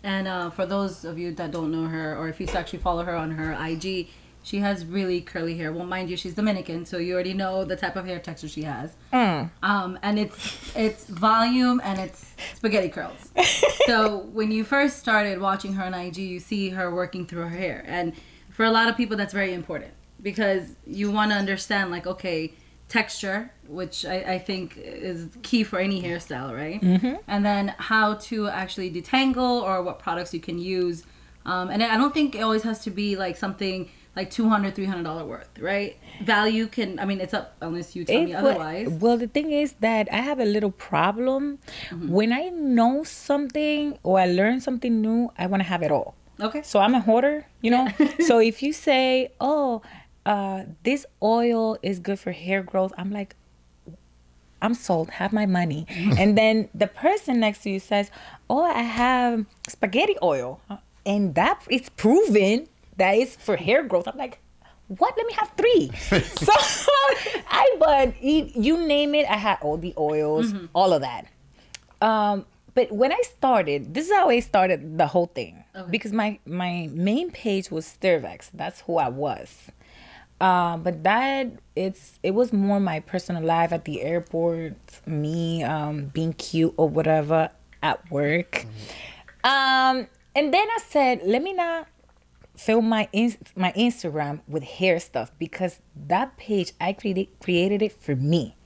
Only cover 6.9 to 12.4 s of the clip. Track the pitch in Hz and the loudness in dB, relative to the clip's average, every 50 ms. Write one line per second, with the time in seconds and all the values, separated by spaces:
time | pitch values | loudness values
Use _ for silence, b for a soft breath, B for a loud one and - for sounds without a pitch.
6.9 | - 175 170 180 180 180 180 185 190 190 190 190 190 190 190 185 185 180 - 175 | -6 -4 -4 -2 -2 -2 -2 -2 -2 -2 -2 -2 -2 -2 -2 -2 -4 -4 -4 -6
7.9 | 175 190 180 185 180 170 - 170 160 - - 151 - 160 170 156 135 113 139 165 | -6 -6 -8 -6 -8 -8 -8 -10 -12 -10 -12 -10 -8 -8 -6 -6 -6 -8 -8 -12
8.9 | - - - - - 254 240 196 165 147 160 170 - - - 190 208 202 180 185 | -14 -18 -8 -2 2 2 2 2 2 0 -4 -6 -8 -4 -2 0 0 0 -2 -6
9.9 | 185 - - 208 208 214 208 - - - - - - - - - - - 220 214 | -8 -6 -2 -2 0 0 0 -2 -6 -10 -12 -12 -12 -12 -14 -10 -4 -2 -2 -2
10.9 | 214 - - - 190 170 196 214 220 226 226 240 247 254 254 247 247 247 - 196 | -2 -6 -14 -12 -6 0 2 4 4 4 4 4 4 2 4 4 2 0 0 -2
11.9 | 196 190 190 - - - - - - B | -4 -4 -6 -8 -10 -14 -16 -16 -16 B